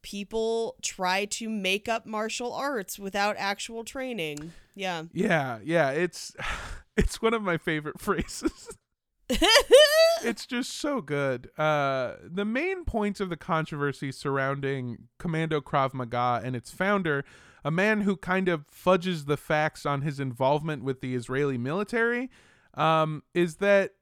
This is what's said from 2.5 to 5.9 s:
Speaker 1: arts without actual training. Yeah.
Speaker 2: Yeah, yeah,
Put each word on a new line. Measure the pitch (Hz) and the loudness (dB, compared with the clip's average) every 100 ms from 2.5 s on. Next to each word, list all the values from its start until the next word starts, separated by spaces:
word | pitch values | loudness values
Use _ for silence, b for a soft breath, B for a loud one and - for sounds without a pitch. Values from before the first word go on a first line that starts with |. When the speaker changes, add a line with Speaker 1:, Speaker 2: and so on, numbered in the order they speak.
Speaker 1:
arts | - 277 262 185 - | -4 -4 -4 -6 -10
without | 196 202 202 208 | -6 -2 -2 0
actual | 196 202 - 226 | -4 -4 -8 -10
training. | 226 277 262 226 156 147 156 - b - | -10 -8 -8 -6 -6 -6 -12 -16 b -8
Yeah. | 190 170 165 | -6 -4 -6
Speaker 2:
Yeah, | 160 214 165 131 117 | -2 2 2 0 -6
yeah, | 120 165 143 | 0 2 2